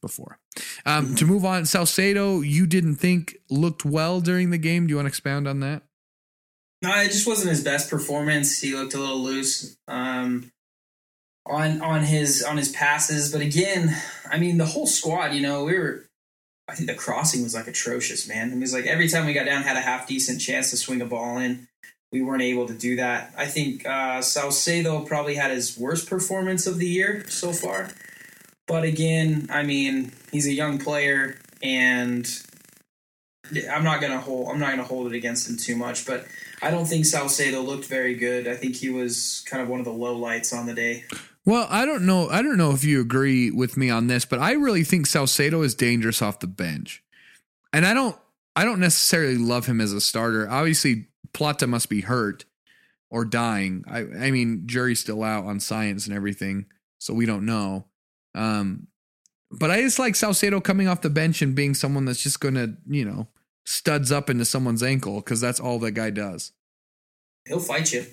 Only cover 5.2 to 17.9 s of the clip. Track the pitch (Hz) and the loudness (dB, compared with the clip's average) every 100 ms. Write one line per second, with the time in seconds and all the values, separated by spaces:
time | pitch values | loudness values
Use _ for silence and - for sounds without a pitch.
5.2 | 143 139 139 139 139 147 _ _ _ _ | -4 -2 -2 -2 -4 -6 _ _ _ _
6.2 | _ _ _ _ _ _ 180 202 196 196 | _ _ _ _ _ _ 0 2 4 2
7.2 | - 208 185 156 147 143 - 156 - 147 | 2 2 2 2 2 -2 0 -2 -2 -2
8.2 | 147 147 139 - 139 135 135 135 139 131 | 2 2 2 0 -2 -4 -4 -4 -4 -4
9.2 | 127 135 135 - - - - 131 127 127 | -4 -2 -2 -2 -6 -16 -10 -6 -4 -4
10.2 | 127 123 123 _ _ _ _ _ _ _ | -2 -4 -6 _ _ _ _ _ _ _
11.2 | _ _ - 147 156 156 160 156 151 151 | _ _ -6 0 2 0 0 0 4 4
12.2 | 143 - 147 151 135 - 143 147 - 151 | 4 0 0 0 -2 0 2 2 2 0
13.2 | 147 151 147 143 196 190 170 156 - - | 0 0 0 2 2 2 2 0 -4 -12
14.2 | - 156 175 170 156 - - - 165 170 | -4 0 2 4 2 0 0 0 0 0
15.2 | 156 143 143 143 147 185 156 - - _ | 0 0 0 0 0 0 0 -6 -12 _
16.2 | _ _ _ _ - - - - - - | _ _ _ _ -16 -8 -6 -6 -4 -2
17.2 | 156 135 120 113 110 123 120 | 0 0 -2 -6 -6 -6 -4